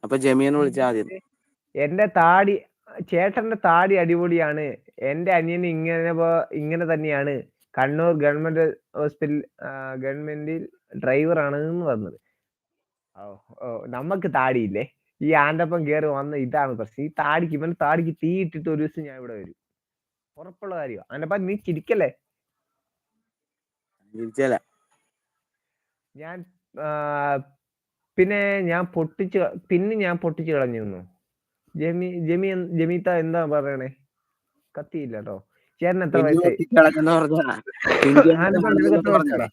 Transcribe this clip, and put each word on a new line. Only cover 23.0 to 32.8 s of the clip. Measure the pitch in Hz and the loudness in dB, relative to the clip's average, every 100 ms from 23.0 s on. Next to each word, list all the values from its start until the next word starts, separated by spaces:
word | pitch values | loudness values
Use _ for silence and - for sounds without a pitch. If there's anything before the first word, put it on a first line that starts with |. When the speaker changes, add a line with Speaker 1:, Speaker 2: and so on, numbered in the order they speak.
| _ _ _ _ _ _ _ _ _ _ 98 | _ _ _ _ _ _ _ _ _ _ _
Speaker 1:
ചിരിച്ചല്ല. | 110 117 113 135 123 _ _ _ _ _ _ _ _ _ _ _ _ _ _ _ 135 | -12 -10 -2 0 0 _ _ _ _ _ _ _ _ _ _ _ _ _ _ _ -20
Speaker 2:
ഞാൻ, | 156 180 175 _ _ - | -16 -16 -18 _ _ -10
ആ, | 151 151 147 147 143 139 139 _ _ _ _ _ _ - | -6 -4 -2 -2 0 -2 -4 _ _ _ _ _ _ 0
പിന്നെ | 185 208 202 196 | 2 2 0 0
ഞാൻ | 180 170 180 | 0 -2 -2
പൊട്ടിച്ച് | 180 160 - 190 196 | -4 -4 -4 -2 0
ക-, | 170 - _ | -2 -4 _
പിന്നെ | 175 196 220 | 0 0 -2
ഞാൻ | 190 175 | -2 -2
പൊട്ടിച്ച് | 175 156 160 | -4 -4 -2
കളഞ്ഞിരുന്നു. | 151 127 117 104 92 92 _ _ _ _ _ _ - | 0 -2 -4 -8 -10 -14 _ _ _ _ _ _ -6
ജെമി, | 156 170 180 180 160 | -4 -2 -6 -6 -2
ജെമി | 170 196 | 0 0
എൻ-, | 185 180 | -2 -4
ജമീത്ത | 170 | -2